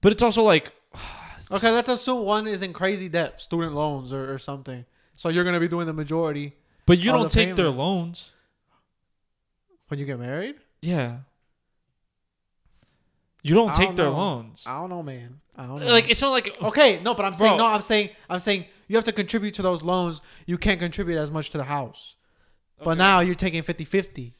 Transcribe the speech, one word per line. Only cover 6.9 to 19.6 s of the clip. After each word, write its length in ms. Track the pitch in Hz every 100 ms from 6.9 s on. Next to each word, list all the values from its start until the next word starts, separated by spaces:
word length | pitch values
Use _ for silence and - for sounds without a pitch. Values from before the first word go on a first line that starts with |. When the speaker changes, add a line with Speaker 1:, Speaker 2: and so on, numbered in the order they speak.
| 175
Speaker 1:
you 120 | 190
Speaker 2:
of 60 | 254
Speaker 1:
don't 60 | 160
Speaker 2:
the 40 |
Speaker 1:
take 220 | - 180 185
their 100 | 170
Speaker 2:
payment. 120 | 127
Speaker 1:
loans. 520 | 151 190 170 175 - _ _ _ _ _ _ _ _ _ _ _ _ _ _ 381 _
Speaker 2:
When 100 | 147
you 80 | 139
get 120 | 127
married? 360 | 123 143 214 294 _ _
Speaker 1:
Yeah. 360 | 160 175 120 120 135 _ _ _ _ _ _ _ _ _ _ _ _ _ _ _ _ _ _ _ _ _
You 120 | 147
don't 160 | 180 226
Speaker 2:
I 40 |
Speaker 1:
take 140 | 156 190
Speaker 2:
don't 80 | 180
Speaker 1:
their 100 | 156
Speaker 2:
know. 100 | 139
Speaker 1:
loans. 480 | 196 131 113 - -
Speaker 2:
I 120 | 131
don't 100 | 180
know, 120 | 180
man. 380 | 156 131 120 131 _ -
I 100 | 123
don't 140 | 139
know. 100 | -
Speaker 1:
Like, 200 | 233 233
it's 100 | 233
not 100 | 277
like 300 | 262 - -
Speaker 2:
Okay, 380 | 196 208 285 185
no, 120 | 190
but 100 | 220
I'm 100 | 196
saying, 220 | 175 220 208
Speaker 1:
Bro. 100 | 226
Speaker 2:
no, 60 |
I'm 60 | 214
saying, 300 | 202 214 202 - _
I'm 100 | 180
saying 260 | 196 196 - _ _
you 100 | 214
have 80 | 226
to 60 |
contribute 420 | 214 190 226 208
to 80 | 196